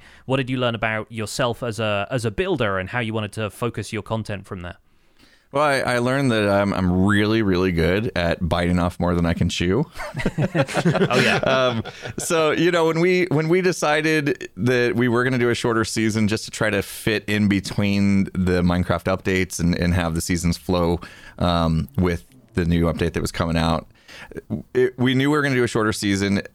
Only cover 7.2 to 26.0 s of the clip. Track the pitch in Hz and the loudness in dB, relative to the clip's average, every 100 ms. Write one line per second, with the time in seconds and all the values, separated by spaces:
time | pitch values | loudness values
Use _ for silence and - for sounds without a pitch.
7.2 | 104 113 101 90 95 82 80 98 120 87 | 4 2 2 2 2 2 2 2 -2 -2
8.2 | 85 - 82 85 87 90 87 - 87 87 | -2 0 0 0 2 2 0 0 0 2
9.2 | 82 85 87 - 87 104 151 - - 147 | 0 2 0 0 0 0 -2 -6 -10 -4
10.2 | 180 - 180 165 139 - 175 127 180 123 | -4 -2 -2 0 -2 0 0 2 2 2
11.2 | 123 - - 131 127 113 - - 123 - | 2 2 0 0 0 -2 -6 -10 -14 -8
12.2 | - 165 156 127 170 175 165 160 180 180 | -2 0 2 2 2 2 2 2 2 2
13.2 | 175 147 160 185 185 165 160 151 156 156 | 2 0 2 2 2 0 0 2 2 2
14.2 | 143 - - - 117 127 120 117 123 117 | 0 -2 -6 -4 0 2 2 2 2 2
15.2 | 127 127 120 113 123 113 110 - 110 110 | 0 0 0 0 0 0 0 0 0 2
16.2 | 104 110 - - 110 101 - - - 104 | 0 0 -4 -4 0 0 -2 -4 -2 -2
17.2 | - 107 104 98 - - 101 101 101 98 | 0 0 2 2 0 -2 0 2 2 2
18.2 | 98 - 90 90 87 87 90 87 - 95 | 0 -2 0 2 2 2 0 -2 -2 -2
19.2 | - 92 92 - 85 90 87 87 85 82 | 0 0 0 -2 0 0 0 0 0 -2
20.2 | - 87 85 85 - 87 85 85 - - | -2 -2 0 -2 -2 0 0 0 -4 -20
21.2 | - - 87 85 82 80 - - 90 85 | -16 -4 0 0 2 0 -2 0 0 0
22.2 | - - - - 85 85 82 80 85 85 | -6 -20 -8 -2 2 2 2 0 -2 -2
23.2 | 82 - 82 82 82 82 - _ - - | -4 -2 0 0 0 0 -4 _ -20 -20
24.2 | - - - 76 - - 190 - 131 131 | -18 -16 -10 -10 -4 0 0 2 0 2
25.2 | 143 151 143 127 120 120 107 104 | 2 2 2 0 0 0 0 0